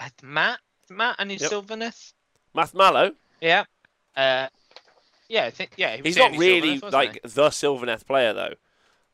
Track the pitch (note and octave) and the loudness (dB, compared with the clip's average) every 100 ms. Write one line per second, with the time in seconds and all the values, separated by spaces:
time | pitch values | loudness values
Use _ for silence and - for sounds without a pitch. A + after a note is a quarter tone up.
0 | C3 _ C3 D3+ G3 B3 _ _ _ F#3 | -18 _ -8 -2 -2 -2 _ _ _ -4
1 | A#3 A3 G3 G3 D3+ G#3 G3 A3 A3+ - | -4 -4 -8 -6 -4 -6 -8 -8 -8 -10
2 | - _ _ _ _ D3 E3 F3+ F#3+ C3 | -20 _ _ _ _ -2 -2 4 4 6
3 | F#3 - _ _ E3 F3+ - _ _ _ | 2 0 _ _ 2 2 0 _ _ _
4 | _ - C3+ C3 C3+ _ _ - _ _ | _ -2 0 0 -4 _ _ -20 _ _
5 | _ _ - A3 B2 - F#3 - E3 C3+ | _ _ -6 -2 -2 -6 -12 -4 -4 -2
6 | C#3+ F3 F3 D#3 F3+ F3+ D#3+ C#3 - C3+ | -2 4 2 4 4 4 2 -2 -2 0
7 | B2 G#2+ A#2+ A2+ D3 - C#3+ C3+ B2 A2+ | 0 -4 -8 0 2 2 -2 -2 -4 -6
8 | - C3+ A#2 G2+ F2 - _ _ _ _ | -2 0 0 0 -6 -10 _ _ _ _
9 | _ | _